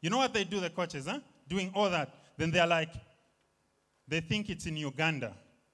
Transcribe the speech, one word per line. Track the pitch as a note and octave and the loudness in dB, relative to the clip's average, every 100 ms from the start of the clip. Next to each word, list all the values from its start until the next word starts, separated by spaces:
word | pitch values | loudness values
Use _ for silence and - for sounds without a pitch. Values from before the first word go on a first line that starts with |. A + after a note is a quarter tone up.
You | D#3+ | 0
know | A3+ | 2
what | C4 | 2
they | G#3+ | 2
do, | G3 G3+ | 0 -2
the | F3+ | -4
coaches, | E3 F3 D3+ C3+ | -2 -4 -4 -6
huh? | B3+ C4+ _ - | -6 -8 _ -6
Doing | F3 F#3 | -4 -2
all | F#3+ G3+ | 2 2
that. | F3 C#3+ - - - | 2 -2 -6 -20 -4
Then | D#3+ | 0
they're | E3 E3+ | 4 6
like, | E3+ D#3+ - - _ _ _ _ _ _ _ _ _ _ | 4 2 -6 -18 _ _ _ _ _ _ _ _ _ _
they | D#3 | -4
think | E3 G#3+ G#3 | -2 -2 -2
it's | F#3+ F3+ | -6 -6
in | D#3 | -4
Uganda. | D3+ C3+ D#3+ D3+ B2 F#2 - _ _ | -6 0 0 0 -4 -10 -20 _ _